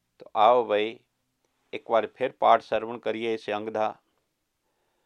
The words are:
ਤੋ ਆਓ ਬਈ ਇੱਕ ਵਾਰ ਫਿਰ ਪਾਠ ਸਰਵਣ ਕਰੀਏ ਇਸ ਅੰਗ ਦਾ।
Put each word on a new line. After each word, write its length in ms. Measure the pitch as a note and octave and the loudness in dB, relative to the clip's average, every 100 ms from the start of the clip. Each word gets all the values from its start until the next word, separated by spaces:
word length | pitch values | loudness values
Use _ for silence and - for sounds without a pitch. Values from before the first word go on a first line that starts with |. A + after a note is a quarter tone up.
| _ _ | _ _
ਤੋ 120 | - A2 | -8 4
ਆਓ 280 | G#2+ B2 | 6 4
ਬਈ 340 | A2 G#2 G#2+ A2+ _ _ _ _ _ _ _ | 2 -2 -2 -8 _ _ _ _ _ _ _
ਇੱਕ 180 | - - | -14 -2
ਵਾਰ 160 | A2+ G#2+ | -2 -2
ਫਿਰ 260 | - G2 | -6 -6
ਪਾਠ 300 | - A#2 A2+ | 0 4 4
ਸਰਵਣ 360 | - A2 A2 A#2+ | 2 -6 -6 -8
ਕਰੀਏ 360 | A2 A2 A#2 | -8 -6 -4
ਇਸ 160 | A2 - | -6 -6
ਅੰਗ 180 | G#2 A2 | -8 -6
ਦਾ। 320 | G#2+ A2 - _ _ _ _ _ _ _ _ _ _ | -4 -4 -6 _ _ _ _ _ _ _ _ _ _